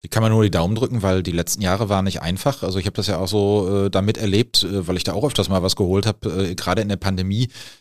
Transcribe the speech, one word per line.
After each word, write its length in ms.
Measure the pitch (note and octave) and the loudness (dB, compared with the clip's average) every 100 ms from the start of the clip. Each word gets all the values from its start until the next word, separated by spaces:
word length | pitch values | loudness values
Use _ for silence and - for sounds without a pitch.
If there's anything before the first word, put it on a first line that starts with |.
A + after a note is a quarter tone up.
Die 40 | - | -2
kann 120 | A2 | 0
man 100 | A2 | 4
nur 120 | A2 | 4
die 80 | G#2+ | 4
Daumen 240 | F#2 F2 | 2 0
drücken, 260 | A2 B2+ A#2 | 0 -2 0
weil 220 | F#2+ F#2 | 2 2
die 80 | F2+ | 0
letzten 300 | E2+ E2+ G#2 | -2 -2 -2
Jahre 260 | F#2+ G2 G#2+ | 0 0 0
waren 160 | G2 | 0
nicht 160 | F#2+ - | 0 -2
einfach. 400 | E2+ F#2+ C#3+ C3+ | -4 -2 -2 -2
Also 160 | F#2 F#2+ | -4 -2
ich 80 | |
habe 100 | F#2+ | -4
das 120 | - F#2+ | -4 -4
ja 100 | F2 | -2
auch 100 | F#2 | 0
so, 580 | G#2 G2+ G#2 F#2 G2 G2 | 2 2 2 2 0 2
äh, 20 | |
damit 300 | F#2+ G2+ - | 2 0 0
erlebt, 440 | G#2+ G2+ A#2+ - | 0 2 2 0
äh, 240 | F2+ G2 E2+ | 0 -2 -2
weil 80 | |
ich 80 | F2+ | -2
da 100 | - | -2
auch 120 | F2+ | -2
öfters 240 | C#3 - F#2 | 0 0 0
mal 140 | F#2+ | 2
was 120 | F2+ | 0
geholt 300 | - F#2 F#2+ | 0 2 2
hab, 180 | G#2+ G#2 G#2+ | 0 -2 -4
äh, 260 | F2 F#2+ | -2 -4
gerade 300 | F#2 - F#2+ | -4 -2 0
in 40 | G2+ | 0
der 100 | G2 | 0
Pandemie. 520 | G2 F#2 F#2 G#2 B2 - - - | 0 0 0 0 -2 -4 -20 -18